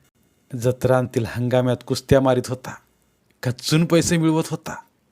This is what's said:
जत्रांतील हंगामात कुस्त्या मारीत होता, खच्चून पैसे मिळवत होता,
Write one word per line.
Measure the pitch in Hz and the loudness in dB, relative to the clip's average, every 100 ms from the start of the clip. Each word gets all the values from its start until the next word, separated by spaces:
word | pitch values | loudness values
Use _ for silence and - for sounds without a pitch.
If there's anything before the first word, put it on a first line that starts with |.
| _ _ _ _ _ 123 | _ _ _ _ _ -4
जत्रांतील | 123 123 123 127 123 123 107 | -2 0 2 2 0 -2 -4
हंगामात | 120 123 127 127 120 - | -4 0 0 0 -2 -4
कुस्त्या | 127 - 139 | -6 2 4
मारीत | 131 127 - | 4 2 -2
होता, | 127 - - _ _ _ _ _ _ | -8 -12 -18 _ _ _ _ _ _
खच्चून | 127 - - 151 | -8 -6 -2 0
पैसे | 170 165 160 170 | 2 2 2 2
मिळवत | 160 160 156 | 2 0 -2
होता, | 160 - - - _ _ | -8 -10 -16 -18 _ _